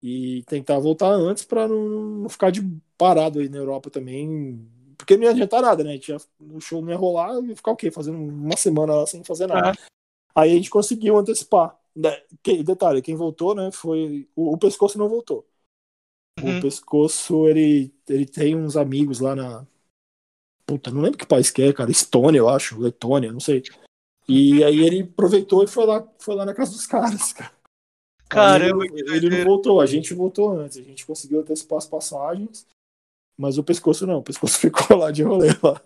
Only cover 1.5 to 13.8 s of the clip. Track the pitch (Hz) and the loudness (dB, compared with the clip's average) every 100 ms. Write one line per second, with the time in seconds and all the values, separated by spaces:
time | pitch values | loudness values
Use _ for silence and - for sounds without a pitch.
1.5 | 226 220 220 214 214 214 214 208 - 190 | -2 -2 -2 -4 -6 -8 -8 -10 -2 -2
2.5 | 185 196 160 _ _ 180 170 156 147 143 | 0 -6 -10 _ _ 2 4 2 -2 -6
3.5 | 139 135 135 135 143 127 131 151 156 139 | -6 -8 -8 -10 -14 -12 -10 -8 -8 -10
4.5 | 120 113 117 135 135 - 196 233 233 202 | -12 -18 _ _ _ 2 4 4 2 0
5.5 | 226 254 175 151 143 - 147 - _ 151 | 0 2 2 -2 -6 -10 -12 -14 _ -20
6.5 | 156 - 165 165 165 185 170 175 247 247 | -18 -12 -10 -8 -2 -2 0 -4 -6 -8
7.5 | 214 - 226 185 160 147 165 151 147 147 | -8 -6 -4 -4 -6 -10 -8 -10 -8 -6
8.5 | 160 196 156 156 151 147 175 175 165 185 | -2 0 0 0 0 -2 -8 -10 -6 -2
9.5 | 180 180 202 - _ _ _ _ - 156 | 0 0 -2 -10 _ _ _ _ 2 4
10.5 | 170 190 208 208 233 220 208 202 214 - | 4 2 0 0 -2 2 2 2 -4 2
11.5 | 202 165 - _ - 156 147 _ - - | 2 2 -4 _ -4 -4 -4 _ -10 -2
12.5 | 180 156 185 180 139 127 160 165 151 175 | -2 0 0 0 0 -2 -6 -6 -4 -4
13.5 | 208 190 - | -4 -6 -8